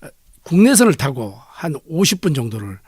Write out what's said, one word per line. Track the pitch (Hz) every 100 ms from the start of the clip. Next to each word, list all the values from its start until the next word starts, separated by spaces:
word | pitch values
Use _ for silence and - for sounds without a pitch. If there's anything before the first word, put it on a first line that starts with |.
어, | - _ _ _
국내선을 | - 175 240 269 233
타고 | 147 139 123 104 107 _
한 | - 165 139 -
오십 | 160 196 185
분 | 190
정도를 | 135 117 107 101 95